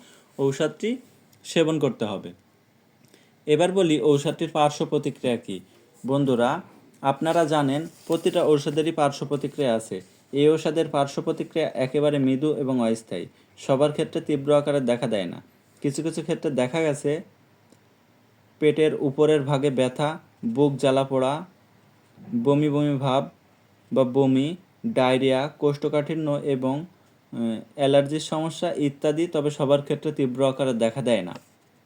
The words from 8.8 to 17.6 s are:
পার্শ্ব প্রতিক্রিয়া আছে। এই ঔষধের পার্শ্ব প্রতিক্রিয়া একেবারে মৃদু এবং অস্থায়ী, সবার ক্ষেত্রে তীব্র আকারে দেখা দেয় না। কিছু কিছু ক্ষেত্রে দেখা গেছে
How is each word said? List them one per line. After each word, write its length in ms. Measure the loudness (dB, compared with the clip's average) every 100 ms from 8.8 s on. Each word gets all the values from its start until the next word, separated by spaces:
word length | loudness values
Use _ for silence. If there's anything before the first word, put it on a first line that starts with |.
| -2
পার্শ্ব 340 | 0 0 0 -4
প্রতিক্রিয়া 480 | -4 -4 -2 0
আছে। 260 | 0 -4 -10 -12 _ _
এই 160 | 2 4
ঔষধের 400 | 4 2 -2 0
পার্শ্ব 340 | 0 -2 -2
প্রতিক্রিয়া 460 | -4 -4 -4 -2 -2
একেবারে 500 | -2 -2 0 2 2
মৃদু 360 | 2 2 0
এবং 260 | -2 -2 0
অস্থায়ী, 460 | 0 -2 -6 -10 -12 -16 _ -10
সবার 340 | -2 2 2
ক্ষেত্রে 280 | 0 -4 -4
তীব্র 320 | -2 -2 2
আকারে 280 | 2 2 0
দেখা 260 | 0 0 -2
দেয় 200 | -4 -4
না। 160 | -8 -16 _ _ _
কিছু 200 | -4 -4
কিছু 200 | -4 -6
ক্ষেত্রে 280 | -4 -4 -2
দেখা 300 | -2 0 0
গেছে 400 | 0 0 -2 -4 -6 _ _ _